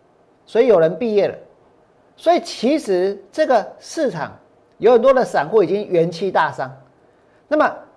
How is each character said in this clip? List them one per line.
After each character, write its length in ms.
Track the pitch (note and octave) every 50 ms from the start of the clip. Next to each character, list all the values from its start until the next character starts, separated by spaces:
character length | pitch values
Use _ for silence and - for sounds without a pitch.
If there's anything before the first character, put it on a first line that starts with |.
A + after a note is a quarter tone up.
| _ _ _ _ _ _ _ _ _
所 160 | - - A3
以 60 | C4
有 120 | B3+ G#3 E3+
人 180 | D#3+ E3 F#3 -
毕 160 | B3 A3+ G#3+
业 120 | G3+ F3
了。 80 | C3+ - - - - _ _ _ _ _ _ _ _ _ _ _ _ _
所 180 | - - D#4+ F4+
以 60 | D#4+
其 380 | - - - - - B3 D#4 D4
实 400 | - G#3+ F#3+ F3 F#3 G3 G3+ - - _
这 140 | - D#4 D#4
个 200 | C4+ B3+ G#3 F#3 - - -
市 320 | - - - D#4+ D4+ A#3+
场 260 | E3+ D#3 C3+ A#2 - - _ _ _ _ _ _ _ -
有 140 | D3+ A3+
很 80 | B3+ A#3
多 140 | A3+ C4+ C4
的 100 | B3+ G#3+
散 240 | - - E3+ C#3+ D#3+
户 140 | A3 A3
已 40 | F#3
经 220 | D3+ F#3 G#3 G3+ -
元 220 | F3 E3 E3 F3
气 200 | E3+ - G3+ F#3+
大 200 | - F#3+ D#3+ D3
伤。 180 | C3 - C#3 C3 C3+ - - _ _ _ _ _ _ _ _ _ _ _ _
那 100 | - D4
么 160 | D4+ C#4 - - - - - _